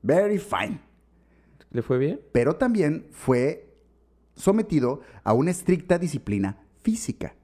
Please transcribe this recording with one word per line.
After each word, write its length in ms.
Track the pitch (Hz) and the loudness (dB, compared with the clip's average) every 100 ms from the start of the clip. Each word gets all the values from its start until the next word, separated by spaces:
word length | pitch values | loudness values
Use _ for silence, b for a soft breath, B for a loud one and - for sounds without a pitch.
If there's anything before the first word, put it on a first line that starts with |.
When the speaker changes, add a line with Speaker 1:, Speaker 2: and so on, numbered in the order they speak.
Speaker 1:
Very 360 | 101 160 208 208 | 2 2 2 0
fine. 420 | - 92 104 - _ _ _ _ b b b b - | -2 -4 -4 -8 _ _ _ _ b b b b -8
Speaker 2:
¿Le 100 | 120 | -8
fue 140 | - 127 | -2 0
bien? 220 | 139 226 - | 0 -2 -2
Speaker 1:
Pero 240 | 123 123 - | 0 2 2
también 500 | 254 220 151 156 - | 0 2 0 0 -8
fue 600 | - - 123 131 165 - _ _ _ _ _ _ | -8 0 2 2 -2 -14 _ _ _ _ _ _
sometido 640 | - - 214 214 156 123 139 B B | -2 0 0 2 0 0 -4 B B
a 100 | - | 0
una 200 | 113 165 | 2 2
estricta 440 | 180 - 175 - 175 | -2 0 0 2 0
disciplina 600 | 170 143 - 101 98 196 - _ | 0 -6 -4 -2 -2 -4 -18 _
física 520 | - 226 - - - - | -4 -4 -6 -8 -10 -12